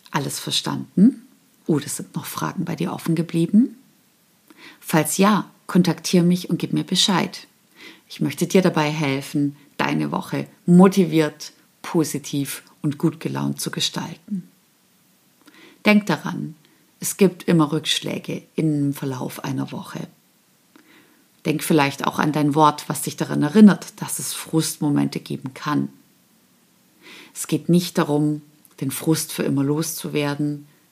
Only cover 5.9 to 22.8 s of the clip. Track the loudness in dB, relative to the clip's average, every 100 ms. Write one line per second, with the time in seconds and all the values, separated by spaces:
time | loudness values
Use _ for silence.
5.9 | 0 0 2 4 2 -2 -6 -2 -4 -2
6.9 | 0 2 2 -2 -6 -20 _ _ -20 -20
7.9 | -20 -14 -6 -4 -2 0 2 4 2 0
8.9 | 0 -2 -2 -4 -2 -2 -4 _ -4 -2
9.9 | -2 -2 -4 -4 -6 -8 -4 6 8 8
10.9 | 6 2 2 0 -2 -18 -20 _ _ -4
11.9 | 0 0 -4 -6 -6 -6 -8 -14 _ -6
12.9 | -2 -2 -2 -6 -4 -4 -4 -6 -4 -4
13.9 | -6 -10 -12 -10 -10 -10 _ _ _ _
14.9 | _ _ _ _ _ _ -20 -20 _ 4
15.9 | 4 4 -2 -4 -8 -10 -12 _ _ _
16.9 | -12 -6 2 2 2 2 2 2 0 -4
17.9 | -4 -4 -8 -8 -12 -8 -2 0 0 0
18.9 | -2 -6 -6 -8 -8 -6 -6 -6 -8 -12
19.9 | -12 -12 _ _ _ _ _ _ _ _
20.9 | -20 _ _ _ _ -4 -2 2 2 2
21.9 | 0 -4 -2 0 0 2 6 4 4